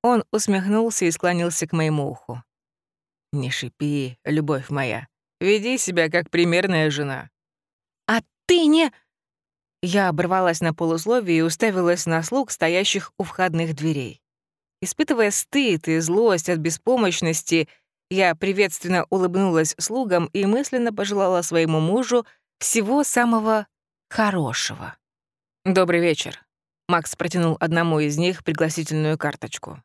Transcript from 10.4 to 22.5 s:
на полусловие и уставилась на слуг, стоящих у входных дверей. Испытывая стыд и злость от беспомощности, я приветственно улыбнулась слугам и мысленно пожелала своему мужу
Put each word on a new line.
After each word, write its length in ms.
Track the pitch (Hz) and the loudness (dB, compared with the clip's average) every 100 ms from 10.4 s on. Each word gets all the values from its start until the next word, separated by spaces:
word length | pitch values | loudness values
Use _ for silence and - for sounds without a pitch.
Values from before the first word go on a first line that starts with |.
| 185 165 | 2 2
на 120 | 165 | -2
полусловие 680 | 156 170 165 202 247 196 165 | -2 -2 -2 0 0 2 2
и 20 | |
уставилась 680 | 165 160 226 185 175 175 175 | 2 0 0 2 2 2 0
на 160 | 165 | -2
слуг, 260 | 160 254 269 | 0 -2 -4
стоящих 640 | - 165 175 202 196 - _ | -2 0 2 0 -2 -6 _
у 40 | |
входных 520 | 190 - 185 165 165 143 | -10 -2 -2 0 -2 -2
дверей. 460 | 156 147 120 - _ _ _ _ _ _ | -2 -2 -6 -12 _ _ _ _ _ _
Испытывая 480 | 190 - 311 247 208 | -12 -4 -2 2 2
стыд 580 | 202 - 285 262 165 160 | 0 -2 0 2 0 0
и 120 | 160 | -2
злость 500 | 165 180 233 180 160 | 2 2 4 2 0
от 80 | 175 | -2
беспомощности, 1080 | 156 156 - 254 208 165 165 160 - 165 156 _ _ _ _ | -2 -4 0 2 2 0 -2 -4 0 0 0 _ _ _ _
я 240 | 190 185 160 | 2 2 2
приветственно 680 | 196 190 196 - 175 180 - | -2 0 0 0 -2 0 0
улыбнулась 680 | 190 185 180 196 165 160 - | 0 0 2 2 2 0 -2
слугам 520 | - 233 240 180 170 | -6 -4 0 0 0
и 120 | 196 196 | -2 0
мысленно 480 | 226 277 254 240 | 0 0 -2 -2
пожелала 480 | 208 202 202 190 180 | -2 -4 0 2 2
своему 360 | 170 165 165 160 | 0 0 2 2
мужу 460 | 160 214 247 240 226 _ _ | 2 0 2 0 -2 _ _